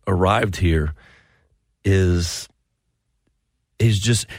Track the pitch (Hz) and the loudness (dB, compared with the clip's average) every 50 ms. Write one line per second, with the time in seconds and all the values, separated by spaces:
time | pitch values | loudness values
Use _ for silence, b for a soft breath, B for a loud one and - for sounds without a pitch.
0 | - 101 92 87 92 95 104 120 120 101 85 - 90 85 80 78 76 76 73 b | -6 -4 0 0 2 2 2 0 0 -4 -4 -2 0 0 2 0 -2 -4 -8 b
1 | b b b b b b b b b b b _ _ _ _ _ - 98 98 95 | b b b b b b b b b b b _ _ _ _ _ -2 0 2 2
2 | 92 87 87 87 85 85 - - - - _ _ _ _ _ _ _ _ _ _ | 2 2 0 0 -2 -4 -8 -10 -14 -16 _ _ _ _ _ _ _ _ _ _
3 | _ _ _ _ _ _ _ _ _ _ _ _ _ _ _ - 110 113 104 95 | _ _ _ _ _ _ _ _ _ _ _ _ _ _ _ 0 2 2 2 2
4 | 92 117 113 - - B B | 0 0 -2 -2 -4 B B